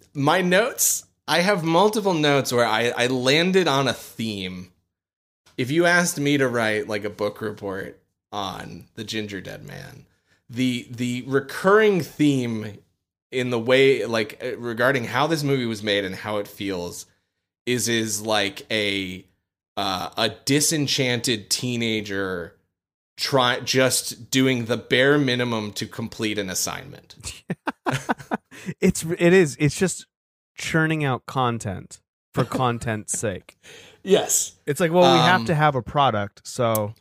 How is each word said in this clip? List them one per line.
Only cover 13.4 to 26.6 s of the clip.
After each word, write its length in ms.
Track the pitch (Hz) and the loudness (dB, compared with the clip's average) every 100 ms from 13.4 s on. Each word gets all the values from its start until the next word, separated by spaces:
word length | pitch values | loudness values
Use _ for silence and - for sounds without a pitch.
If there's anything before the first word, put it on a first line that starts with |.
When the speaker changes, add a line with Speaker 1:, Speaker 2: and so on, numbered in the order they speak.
| 123 | -2
Speaker 1:
the 100 | 120 | -2
way, 460 | 113 131 135 123 | 4 6 6 4
like, 360 | 117 113 107 - | 0 -2 -2 -6
uh, 140 | 127 110 | -10 -8
regarding 460 | 120 113 123 139 | -6 0 2 2
how 220 | 113 120 156 | 0 0 0
this 160 | 160 | 0
movie 220 | 143 135 | 0 0
was 180 | 117 107 | -2 -4
made 220 | 104 101 | 0 0
and 100 | 95 | 0
how 220 | 92 107 107 | -6 -6 -6
it 100 | 98 | -6
feels 580 | - 101 92 87 - - _ _ _ _ _ | -8 -6 -4 -6 -12 -18 _ _ _ _ _
is, 240 | - 123 110 | -4 -2 0
is 320 | 117 110 104 | 0 -2 -4
like 440 | 107 107 101 95 - | -2 0 -2 -6 -6
a, 540 | 110 104 98 92 92 - _ _ _ _ | -2 -2 -2 -6 -10 -16 _ _ _ _
uh, 340 | - 98 90 82 - | -6 -4 -4 -6 -4
a 120 | 113 107 | -4 -4
disenchanted 1040 | - 143 147 160 139 - 127 120 131 110 98 | 0 0 2 0 -2 -2 -2 -2 -2 -2 -2
teenager 1080 | - 127 120 117 110 101 98 95 92 82 _ _ _ _ _ _ - | -4 -4 -4 -2 -4 -4 -6 -4 -6 -10 _ _ _ _ _ _ -8
try-, 420 | - 139 123 127 | 0 2 2 0
just 680 | 123 131 131 - - - 117 | 0 2 2 0 -4 -10 -2
doing 360 | 135 131 127 | 2 2 2
the 120 | 117 120 | -2 -4
bare 400 | - 123 135 147 | 0 2 4 4
minimum 540 | 135 123 123 113 104 | 2 0 -2 -4 -6
to 120 | - 107 | -8 -10
complete 500 | - 113 - 110 104 | -8 -10 -4 -4 -4
an 120 | 95 | -6
assignment. 680 | 87 | -4